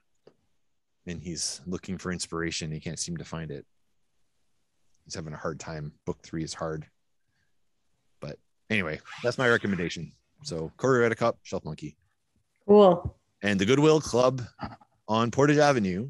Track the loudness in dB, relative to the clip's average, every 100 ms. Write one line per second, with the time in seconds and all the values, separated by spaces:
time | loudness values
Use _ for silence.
0 | _ _ _ _ _ _ _ _ _ _
1 | -14 -12 -10 -8 -8 -10 -10 -10 -8 -8
2 | -6 -8 -6 -6 -6 -6 -8 -8 -10 -10
3 | -8 -8 -10 -10 -10 -12 -16 _ _ _
4 | _ _ _ _ _ _ _ _ _ _
5 | -14 -12 -10 -8 -8 -8 -12 -10 -12 -12
6 | -10 -10 -8 -8 -8 -8 -8 -8 -12 _
7 | _ _ _ _ _ _ _ _ _ _
8 | _ _ -14 -14 _ _ _ -2 -2 -8
9 | -12 -6 -4 0 2 2 2 -2 -4 -6
10 | -12 _ _ _ -10 -8 -8 -2 2 4
11 | 4 2 -2 -2 -8 -8 -8 -12 -14 -16
12 | _ _ _ _ _ _ 4 8 8 6
13 | 0 -12 _ _ -2 2 4 6 6 4
14 | 2 2 2 0 -8 _ -14 -14 _ _
15 | -2 0 0 4 4 6 4 4 0 -2
16 | -6